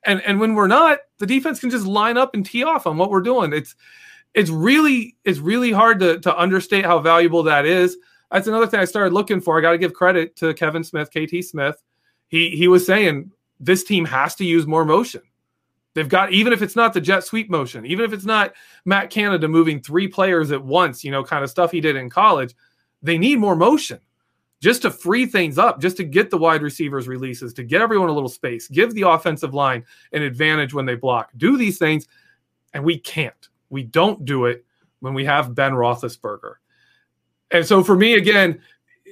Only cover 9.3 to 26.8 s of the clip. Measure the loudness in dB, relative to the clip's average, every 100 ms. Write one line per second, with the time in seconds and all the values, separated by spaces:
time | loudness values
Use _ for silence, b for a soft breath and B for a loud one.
9.3 | -2 0 2 2 2 0 0 2 2 -2
10.3 | -4 -4 -2 -4 -4 -6 -6 -6 -6 -6
11.3 | -6 -8 -6 -6 -6 _ _ _ _ _
12.3 | -2 -2 2 4 4 4 2 2 0 -8
13.3 | -20 _ _ 0 0 0 -2 0 -2 -2
14.3 | -2 0 0 0 0 2 2 0 -8 -20
15.3 | _ _ _ _ _ _ -8 0 0 2
16.3 | 2 2 0 0 0 0 0 0 -2 -2
17.3 | -6 -4 -4 -4 -8 -8 -4 -4 -6 -2
18.3 | -2 -2 b b b -2 0 0 -4 -2
19.3 | 0 2 2 2 0 -4 -4 -2 -2 0
20.3 | 0 0 -4 -2 0 0 -2 -6 -6 -4
21.3 | -6 -4 -2 -2 0 -2 -2 -4 0 2
22.3 | 2 -2 -12 _ _ _ _ -4 0 2
23.3 | 2 2 2 2 2 -2 -12 _ _ _
24.3 | _ _ _ 0 0 -2 -4 -2 0 0
25.3 | 0 -2 2 0 0 -4 -4 -2 0 0
26.3 | 0 2 0 -2 -6